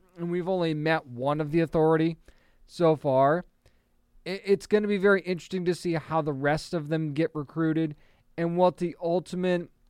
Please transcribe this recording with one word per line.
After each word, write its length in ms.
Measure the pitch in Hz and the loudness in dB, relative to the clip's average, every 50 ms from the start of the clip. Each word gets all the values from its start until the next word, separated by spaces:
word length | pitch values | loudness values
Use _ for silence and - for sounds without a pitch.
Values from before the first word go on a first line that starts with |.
| _ _ _ 170 | _ _ _ -8
and 120 | 170 175 | -6 -4
we've 180 | 175 180 170 180 | -4 -4 -2 -2
only 260 | 190 185 170 165 156 | -2 0 0 -2 -2
met 320 | 151 151 160 160 160 - | -2 0 0 0 0 -2
one 340 | 127 123 117 123 139 147 151 | -8 -10 -6 -2 -2 -2 -2
of 100 | 156 147 | -2 0
the 100 | 147 170 | 0 0
Authority 560 | 165 151 - 170 156 160 160 160 160 165 165 - _ - _ _ _ _ _ _ - | 0 2 2 2 4 4 4 4 2 0 -2 -4 _ -20 _ _ _ _ _ _ -20
so 300 | _ - - 175 160 156 | _ -4 2 2 2 2
far. 480 | 143 - 147 131 131 135 139 156 175 180 - _ _ _ - _ _ _ _ _ _ _ _ _ - _ | 2 0 0 2 4 4 4 2 0 -2 -8 _ _ _ -20 _ _ _ _ _ _ _ _ _ -14 _
I-, 140 | 170 185 196 - | -10 -10 -8 0
it's 220 | 196 202 196 - | 0 0 0 2
gonna 220 | - 208 208 208 202 | 0 0 0 2 0
be 80 | 208 | -2
very 240 | 196 180 202 196 190 | 2 4 4 4 4
interesting 440 | - 175 185 165 - - - 190 175 | 2 -4 -6 -6 -6 -6 -6 -2 0
to 80 | 175 175 | -2 -2
see 180 | - - 175 | -2 -2 -4
how 300 | 165 160 - - 156 160 | -4 -4 -4 -2 -2 -2
the 100 | 151 151 | 0 -2
rest 400 | 147 131 139 143 151 160 - - | -4 0 0 0 0 0 -2 -6
of 160 | - 170 147 147 | -6 -6 -4 -2
them 240 | 165 160 160 151 | -2 -2 -2 -2
get 180 | 139 143 165 160 - | -2 -2 -2 -2 -2
recruited 640 | 156 143 - - 165 165 160 156 160 160 156 151 - - _ _ _ _ _ _ - | -8 -10 -6 -2 0 0 2 2 0 0 -2 -4 -10 -18 _ _ _ _ _ _ -4
and 180 | 170 170 170 | -4 -2 2
what 220 | 175 180 180 175 - | 4 2 2 2 0
the 180 | 180 170 - - | -6 -6 -6 -6
ultimate 640 | 180 165 170 185 165 - - 180 180 185 180 175 175 - _ _ _ | -4 -2 -2 -2 -2 -4 -6 -2 0 0 0 0 -2 -8 _ _ _